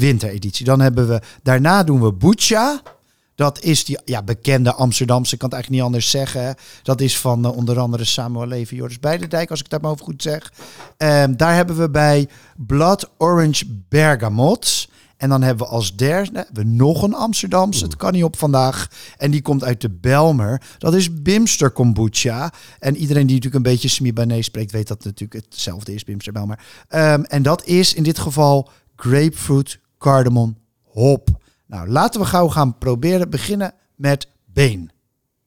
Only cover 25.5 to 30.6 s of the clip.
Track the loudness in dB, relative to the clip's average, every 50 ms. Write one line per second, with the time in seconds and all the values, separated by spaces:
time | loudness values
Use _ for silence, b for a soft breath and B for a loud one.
25.5 | -12 -10 -10 -10 -10 -12 -12 -12 -12 -12 -12 -10 -12 -12 -10 -10 -8 -8 -8 -8
26.5 | -10 B B B B B B B -2 2 4 4 4 2 0 -2 0 0 2 2
27.5 | 2 0 0 0 2 4 4 2 2 0 0 -2 0 -2 -4 -4 0 2 4 4
28.5 | 4 2 0 b b b b b b _ -2 2 2 4 4 2 0 -2 -4 0
29.5 | 2 2 0 0 -8 _ _ _ _ _ 0 2 4 4 4 4 2 2 2 0
30.5 | -2 -8